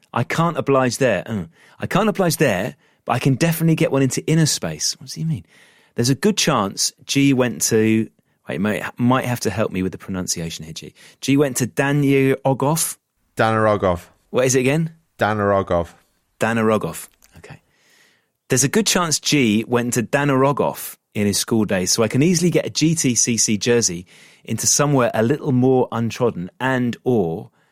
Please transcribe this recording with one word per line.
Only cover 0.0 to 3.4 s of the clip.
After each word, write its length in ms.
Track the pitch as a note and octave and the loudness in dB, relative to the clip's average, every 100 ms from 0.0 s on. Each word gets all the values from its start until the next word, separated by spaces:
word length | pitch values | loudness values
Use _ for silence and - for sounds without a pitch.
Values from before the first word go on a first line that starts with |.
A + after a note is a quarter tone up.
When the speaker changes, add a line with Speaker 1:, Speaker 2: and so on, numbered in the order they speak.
| _ | _
Speaker 1:
"I 100 | A#2 | -4
can't 320 | A#2+ - E3+ C#3+ | -2 0 0 0
oblige 400 | C3 C3+ B2+ A2 | 0 2 2 0
there. 240 | C3 F#2 - | 0 0 -2
Uh, 180 | G#2+ E2 _ _ - | -6 -8 _ _ -12
I 80 | G#2 | -2
can't 220 | F3 G#3+ | 0 0
oblige 300 | G3 F3 - | 0 0 2
there, 380 | C#3+ F#2 B2 - _ _ | 2 0 -4 -8 _ _
but 80 | - | -4
I 60 | A#2+ | 0
can 160 | C#3+ | 0
definitely 420 | B2+ | 2